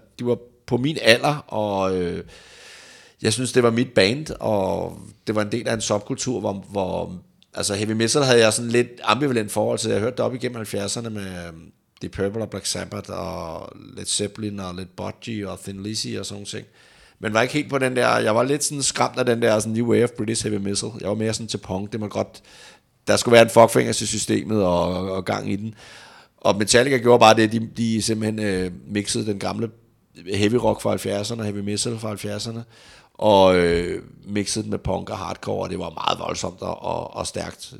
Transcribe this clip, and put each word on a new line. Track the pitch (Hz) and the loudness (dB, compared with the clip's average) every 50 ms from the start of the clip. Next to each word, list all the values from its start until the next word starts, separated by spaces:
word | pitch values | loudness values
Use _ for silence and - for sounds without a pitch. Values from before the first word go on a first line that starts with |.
| _ _ _ - | _ _ _ -6
de | 123 | -2
var | 120 120 113 - - _ _ _ | -2 -2 -2 -4 -18 _ _ _
på | - 127 | -2 -2
min | 120 123 151 160 - | 0 0 0 -2 2
alder, | 110 113 117 123 131 147 147 | 4 4 4 6 4 -2 -2
og, | 147 - - - 107 107 104 98 98 95 95 95 | -2 -6 -8 -6 -4 -2 -2 0 0 0 0 0
øh, | 92 90 85 87 85 85 - - - - - - - - - - - - - - - - - _ _ | 0 -2 -2 -4 -6 -10 -12 -20 -20 -20 -20 -20 -20 -20 -20 -20 -20 -20 -20 -20 -20 -20 -20 _ _
jeg | - 107 | -2 -2
synes, | 110 113 127 113 | -2 0 -4 2
det | - 127 | 2 4
var | 120 117 | 4 4
mit | 113 117 123 127 - | 4 2 0 2 4
band, | 107 95 98 120 147 156 - | 4 4 4 2 -2 -6 -10
og | - - - 110 107 101 95 92 90 90 90 87 87 - - - - _ _ | -10 -6 -2 0 0 0 0 0 -2 -4 -4 -8 -10 -14 -18 -20 -20 _ _
det | - 107 | -2 -2
var | 107 | -2
en | 104 104 | -2 -2
del | 113 120 104 123 | -4 -4 -2 -2
af | 117 | -2
en | 110 | -2
subkultur, | 107 - 107 104 - - 139 - - 127 123 101 | 0 -2 -2 -2 -2 -6 -8 -6 -4 -4 -4 -2
hvor, | 101 104 98 98 95 - | -4 -4 -6 -6 -10 -6
hvor, | 101 101 95 90 87 87 87 85 90 90 - _ _ _ _ _ - | -4 -4 -2 -2 -4 -6 -6 -8 -10 -14 -16 _ _ _ _ _ -10
altså, | - 98 - 101 | -6 -4 -4 -2
heavy | 98 107 107 | -2 -2 -2
metal | 110 110 113 113 - 151 | 0 0 0 2 2 2
havde | 139 131 120 117 | 4 6 6 8
jeg | 113 107 | 8 6
sådan | 107 120 120 117 | 4 2 -2 2
lidt | 117 120 120 120 - - - | 2 2 2 0 -4 -6 0
ambivalent | 110 107 123 147 143 123 113 104 101 | 0 2 2 2 0 0 0 -2 -2
forhold | - 107 107 117 120 107 | -2 -2 -2 0 -2 -2
til. | 107 110 | -2 -2
Jeg | 107 101 | 0 0
hørte | 104 127 - | -2 -2 -2
det | 123 117 | -2 -4
op | 113 123 | -4 -4
igennem | 123 123 123 123 | -4 -8 -8 -8
halvfjerdserne | 117 110 - - 101 101 101 - 120 117 117 | -8 -10 -6 -6 -6 -4 -4 -6 -6 -8 -8
med, | 107 104 98 95 92 90 85 85 | -8 -8 -10 -10 -10 -12 -12 -14
øhm, | 82 80 82 82 _ _ _ _ _ _ | -16 -18 -20 -20 _ _ _ _ _ _
Deep | - 95 | -14 -12
Purple | - - 98 98 101 113 | -6 -4 -4 -4 -2 -6
og | 107 101 | -8 -6
Black | - 98 - | -8 -8 -8
Sabbath | - - 101 92 90 104 101 98 - | -6 -6 -6 -8 -8 -10 -12 -10 -10
og | 95 90 92 87 85 85 85 82 80 - - - - - - - - | -10 -10 -8 -8 -8 -10 -10 -10 -12 -12 -14 -16 -18 -20 -20 -18 -16
Led | - 98 | -12 -8
Zeppelin | - - - 104 101 - - 107 104 101 101 | -6 -4 -4 -4 -4 -6 -8 -8 -8 -8 -8
og | 95 90 87 | -10 -10 -10
Led | 90 95 90 _ | -10 -12 -12 _
Budgie | - 95 101 - - - 120 113 104 101 95 | -10 -10 -10 -10 -12 -12 -10 -8 -8 -8 -8
og | 87 92 | -10 -12
Thin | - 98 98 98 | -12 -12 -12 -10
Lizzy | 98 104 110 110 - 123 113 104 | -8 -8 -6 -6 -8 -6 -8 -8
og | 98 | -8
sådan | 98 104 | -10 -12
nogle | 101 101 | -12 -12
ting. | - - 107 110 _ _ _ _ _ _ _ - - _ _ | -12 -12 -14 -14 _ _ _ _ _ _ _ -20 -20 _ _
Men | - 110 104 | -6 2 2
var | 110 | 2
ikke | 123 127 131 | 2 2 0
helt | 147 147 127 | -4 -4 -2
på | 139 139 | -2 0
den | 131 131 127 | 0 0 2
der, | 123 120 120 117 | 2 2 4 2
jeg | 117 117 113 107 | 2 2 2 2
var | 117 | 2
lidt | 123 131 143 151 - | 2 0 0 -2 -2
sådan | - 151 139 | -4 -4 -2
skræmt | 131 - - - 123 117 - 127 | -4 -4 0 0 -2 0 0 -2
af | 127 | 0
den | 123 117 117 | 0 0 2
der | 120 113 107 110 | 2 2 2 2
sådan | 107 113 | 0 -2
new | 110 113 120 | -2 -2 2
wave | 117 107 107 120 | 2 4 4 4
of | 117 | 2
British | - - 113 110 113 113 - | 0 -4 -4 -4 -4 -4 -4
heavy | 113 104 101 | -4 -4 -4
metal. | 98 101 101 101 117 113 113 - | -4 -4 -4 -4 -6 -8 -10 -8
Jeg | - 92 | -6 -4
var | 104 | -4
mere | 110 110 110 107 | -2 -2 -4 -4
sådan | - 117 107 | -6 -6 -8
til | - 104 | -8 -8
punk, | - - 104 95 101 104 | -6 -6 -6 -6 -6 -8
det | - 113 | -8 -8
måtte | 107 101 | -8 -6
godt, | - 107 98 - - - _ - - - - - - _ _ _ _ _ _ | -4 -6 -6 -6 -8 -20 _ -20 -20 -20 -20 -20 -20 _ _ _ _ _ _
der | - 104 | 2 2
skulle | 101 - 120 | 2 6 8
være | 117 117 | 10 10
en | 117 113 | 10 10
fuckfinger | - 117 113 110 - 127 123 113 | 10 8 8 8 6 2 2 2
til | 113 - 113 101 | -2 -2 -4 -4
systemet | 107 104 - - 110 104 - 87 110 107 | -4 -4 -2 0 0 0 0 0 0 2
og, | 98 90 87 87 | 2 4 2 2
og, | 87 87 90 90 92 95 | 2 0 -2 -2 -4 -4
og | 95 95 92 | -4 -6 -4
gang | - 104 104 104 101 | -4 -4 -4 -4 -4
i | 104 | -6
den. | 101 107 110 107 - - - - - - - - - - _ _ | -6 -6 -10 -10 -12 -20 -20 -20 -20 -20 -20 -20 -20 -20 _ _
Og | _ - 98 101 | _ 2 2 2
Metallica | 101 107 98 - 117 127 143 139 | 2 2 4 6 6 6 6 0
gjorde | 123 113 120 120 - | 2 6 6 8 10
bare | 113 110 113 | 10 10 10
det, | - 110 107 | 8 6 4
de, | 110 113 113 110 - | 2 -2 -4 -4 -4
de | - 117 113 113 110 | -2 -2 0 0 0
simpelthen, | 95 117 113 110 110 110 110 107 | 0 -2 -2 0 -2 -2 -2 -2
øh, | 107 104 95 92 92 90 87 69 62 | -2 -2 0 0 -2 -4 -6 -12 -12
mixede | 71 101 101 101 - - 117 110 | -4 -4 -4 -2 -2 -4 -2 -2
den | 110 101 95 | -2 -4 -4
gamle | 98 95 95 104 113 110 110 _ _ _ _ _ _ _ _ - 85 87 104 | -4 -6 -4 -4 -4 -6 -6 _ _ _ _ _ _ _ _ -18 -8 -6 -2
heavy | 101 104 104 120 | 2 2 2 2
rock | 123 110 107 107 - | 4 2 2 0 2
fra | - 107 | 0 -2
halvfjerdserne | 104 95 - 104 101 101 104 113 117 117 | -2 -2 -2 -4 -4 -4 -4 -6 -6 -6
og | 110 | -6
heavy | 104 101 101 | -6 -6 -6
metal | 101 104 104 101 - 123 117 110 | -6 -4 -4 -4 -4 -4 -4 -6
fra | 117 107 | -6 -8
halvfjerdserne, | 104 95 - 104 104 104 - 117 113 117 117 - - - - - - - - _ _ | -8 -8 -8 -8 -8 -8 -8 -8 -10 -12 -14 -16 -20 -20 -20 -20 -20 -20 -20 _ _
og, | - - 107 101 98 95 92 92 | 0 4 6 8 8 8 8 8
øh, | 90 87 85 85 85 87 87 87 90 - - - - - | 6 6 4 4 2 0 -2 -6 -8 -10 -14 -20 -20 -12
mixede | - 101 104 98 - - 113 | -4 -4 -4 -2 -2 -4 -6
den | 104 107 | -4 -4
med | 104 95 | -6 -6
punk | - - 92 92 95 104 | -2 -2 -4 -4 -4 -6
og | 104 98 | -8 -8
hardcore, | 92 87 95 - - 107 104 98 | -8 -10 -10 -8 -6 -6 -4 -4
og | 92 92 | -4 -6
det | 90 90 | -6 -6
var | 90 85 | -8 -8
meget | 78 - - - 85 85 | -8 -4 -2 -2 -2 -2
voldsomt | 85 82 85 85 - 90 90 90 | -2 -6 -6 -6 -6 -8 -8 -8
og, | 92 92 85 - | -8 -8 -8 -6
og, | 90 90 85 82 85 - - | -6 -6 -4 -4 -6 -8 -8
og | - 92 | -8 -8
stærkt, | - - 95 85 87 - - - - - | -6 -6 -8 -8 -8 -12 -16 -18 -18 -18